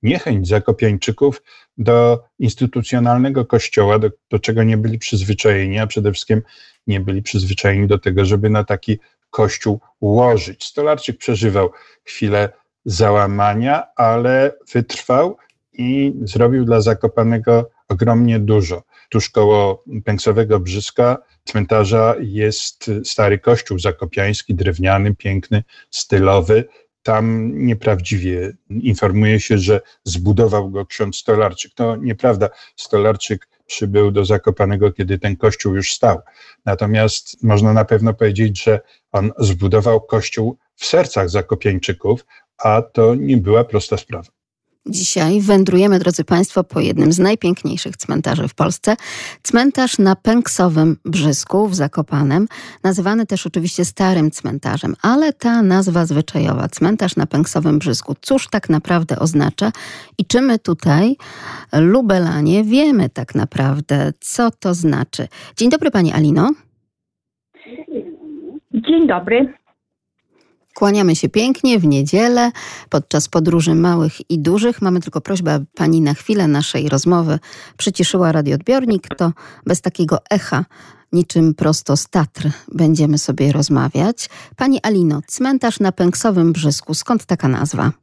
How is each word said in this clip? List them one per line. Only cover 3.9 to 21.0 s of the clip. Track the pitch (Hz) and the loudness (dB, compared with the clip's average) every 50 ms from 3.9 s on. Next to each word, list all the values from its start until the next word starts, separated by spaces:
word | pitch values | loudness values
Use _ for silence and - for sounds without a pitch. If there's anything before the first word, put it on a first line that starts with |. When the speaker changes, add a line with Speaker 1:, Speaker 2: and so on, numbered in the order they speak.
| 104 110 | 2 2
Speaker 1:
do, | 110 104 - _ _ _ | 2 -2 -4 _ _ _
do | - 104 | -4 -4
czego | - - 110 113 113 | -2 -2 0 2 2
nie | 113 113 | 2 2
byli | 107 107 110 113 113 | 0 0 -2 -4 -4
przyzwyczajeni, | - - - 101 92 98 104 - - 107 101 98 98 95 98 107 | -6 -4 -4 -2 -2 -2 -4 0 0 0 0 2 -2 -2 -2 -4
a | 110 | -4
przede | 107 - 110 101 101 | -4 -4 -2 -2 -2
wszystkim | 95 - - - 113 110 113 _ - - - - _ _ _ | -2 -4 -2 0 -2 -2 -2 _ -20 -20 -20 -20 _ _ _
nie | - 104 98 | -4 -4 -2
byli | 95 101 95 95 | -2 -4 -4 -6
przyzwyczajeni | 107 - - 104 92 92 95 - - 101 98 98 101 | -6 -4 -4 -2 -2 -2 -4 0 0 0 2 2 2
do | 98 104 | 2 0
tego, | 92 - 98 90 95 98 | 0 0 -2 0 2 2
żeby | 92 104 101 104 107 | 2 2 2 2 2
na | 107 107 104 | 2 0 0
taki | - 104 98 - - 107 104 _ _ _ _ _ _ | -2 -4 -4 -2 -4 -4 -4 _ _ _ _ _ _
kościół | - - 110 101 - - - 110 104 107 _ _ _ _ | -2 0 0 0 0 -4 -4 -4 -4 -4 _ _ _ _
łożyć. | - 104 104 117 123 123 117 107 - 95 95 _ - | -2 0 2 4 4 4 2 0 -2 -6 -14 _ -16
Stolarczyk | - _ - 147 151 151 143 - - 120 | -10 _ -2 0 0 0 -2 -4 -10 -10
przeżywał | - - - 120 98 113 110 92 101 95 90 - - _ _ _ _ _ | -6 -4 -4 -2 0 0 0 0 0 -2 -2 -4 -10 _ _ _ _ _
chwilę | - - - 113 104 101 104 104 101 _ _ _ _ _ _ _ | -20 -10 -6 -4 -2 0 0 -2 -2 _ _ _ _ _ _ _
załamania, | 110 98 85 113 104 101 104 101 98 101 101 101 104 104 110 120 131 143 160 175 _ _ | -8 -2 0 2 2 4 2 2 0 0 0 0 0 0 0 0 0 0 -2 -2 _ _
ale | - 120 113 113 120 120 123 131 131 135 139 139 - _ _ - | 0 0 2 2 2 0 2 2 2 2 0 -2 -8 _ _ -4
wytrwał | 120 117 _ - - - - 127 135 160 180 208 _ _ _ _ _ _ _ _ | -4 -2 _ -8 -14 -4 0 0 2 2 0 -2 _ _ _ _ _ _ _ _
i | - 123 123 131 139 139 139 - - 123 | -6 -4 -2 0 0 0 -2 -2 -4 -10
zrobił | 101 - 110 120 120 127 131 123 | -4 0 2 2 4 4 2 2
dla | 113 117 113 | 2 2 2
Zakopanego | 104 113 110 - - 110 - - 110 117 117 117 110 120 117 117 117 117 _ _ _ | 2 2 0 0 -2 -2 0 0 0 0 0 0 2 2 2 2 2 -2 _ _ _
ogromnie | _ 101 90 117 117 117 117 120 117 113 110 | _ -4 0 2 2 4 4 4 2 2 0
dużo. | 104 101 110 107 95 80 87 85 _ _ _ _ _ _ | 2 2 2 2 2 0 -6 -10 _ _ _ _ _ _
Tuż | - 110 - - | -2 -2 -2 0
koło | _ 110 107 104 107 104 101 98 95 - _ - 127 110 - | _ 2 4 4 4 4 2 0 -2 -4 _ -12 -12 -8 -4
Pęksowego | - 104 95 - 117 104 110 113 101 107 101 | -4 -4 -2 0 0 2 2 2 2 0 0
Brzyska | 90 90 90 104 101 - - - | 0 -4 -6 -6 -8 -6 -2 0